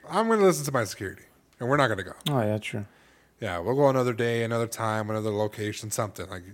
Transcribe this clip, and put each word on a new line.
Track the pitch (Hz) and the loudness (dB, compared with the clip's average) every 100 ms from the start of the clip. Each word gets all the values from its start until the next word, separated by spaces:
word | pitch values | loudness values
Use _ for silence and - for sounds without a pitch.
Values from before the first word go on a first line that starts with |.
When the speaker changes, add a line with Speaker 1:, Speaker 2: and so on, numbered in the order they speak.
| - | -4
Speaker 1:
I'm | 180 226 | 0 4
gonna | 220 | 6
listen | 190 151 143 | 6 4 2
to | |
my | 131 | 0
security, | 107 - 95 - - _ _ - | 0 -4 -8 -8 -18 _ _ -6
and | 120 | 2
we're | 143 | 4
not | 127 | 4
gonna | 98 | 0
go. | 92 - - | -6 -8 -2
Speaker 2:
Oh, | 139 | 0
yeah, | 104 107 | 0 0
true. | - 107 104 _ _ _ _ - | -4 -8 -10 _ _ _ _ -10
Speaker 1:
Yeah, | 107 87 | -6 -4
we'll | 92 135 | 0 4
go | 143 | 4
another | 131 123 | 4 2
day, | 113 117 117 | 0 0 0
another | 113 117 117 | 0 -2 -2
time, | - 113 110 107 | -2 -2 -2 -2
another | 110 107 | -2 -2
location, | 104 107 - 104 101 107 | -2 -2 -4 -8 -8 -6
something. | - 107 - 87 | -4 -4 -6 -12
Like, | 92 90 | -12 -14